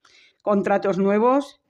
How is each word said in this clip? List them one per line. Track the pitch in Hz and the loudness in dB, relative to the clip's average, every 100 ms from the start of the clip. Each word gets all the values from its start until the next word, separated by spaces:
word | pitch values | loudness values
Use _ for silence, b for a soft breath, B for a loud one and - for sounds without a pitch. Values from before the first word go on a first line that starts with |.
| _ b b b | _ b b b
contratos | 202 202 196 196 202 185 | -2 -2 0 0 -2 0
nuevos, | 196 208 240 277 277 - | 0 2 2 0 -2 -12